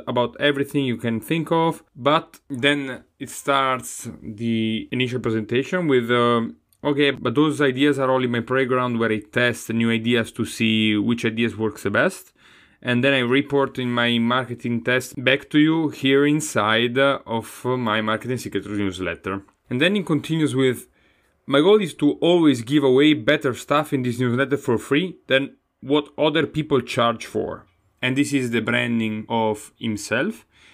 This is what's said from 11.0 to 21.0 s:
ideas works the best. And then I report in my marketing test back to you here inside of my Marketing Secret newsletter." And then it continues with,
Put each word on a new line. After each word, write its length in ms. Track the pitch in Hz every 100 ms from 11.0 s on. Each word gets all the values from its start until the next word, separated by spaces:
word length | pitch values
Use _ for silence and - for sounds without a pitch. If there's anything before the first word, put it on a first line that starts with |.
| 107 120
ideas 340 | 117 110 117 98
works 260 | 110 -
the 80 | 98
best. 420 | 110 160 - - _ _ - _ _
And 200 | 123 120 135
then 80 |
I 60 | 135
report 600 | 120 135 143 139 135 -
in 100 | 123
my 300 | 120 120 117
marketing 640 | 117 127 123 117 120 117
test 300 | 123 127 123 -
back 260 | 123 139 -
to 60 | 151
you 300 | 156 160 156
here 380 | - 135 139 147
inside 720 | 156 151 113 107 110 120 123
of 680 | 139 135 - 117 110 -
my 380 | 123 127 117 107
Marketing 360 | 110 110 120 123
Secret 320 | 107 101 98
newsletter." 760 | 104 101 90 87 85 98 98 - _ -
And 100 | 123
then 160 | 170 208
it 100 | -
continues 520 | 147 - 160 147 127
with, 320 | 131 123 - _